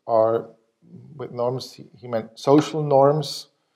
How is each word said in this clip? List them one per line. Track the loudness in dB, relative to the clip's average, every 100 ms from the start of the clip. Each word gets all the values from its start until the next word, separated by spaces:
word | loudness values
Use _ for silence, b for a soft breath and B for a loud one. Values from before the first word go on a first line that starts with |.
| -2
are, | 0 2 0 -6 -16 _ _ _ -20 -20 -16
with | -12
norms, | -6 -6 -6 -10
he, | -20 -20 -20
he | -10
meant | -10 -10 -6
social | 4 4 4 -4
norms. | 0 4 4 2 -4 -12 -16 _ _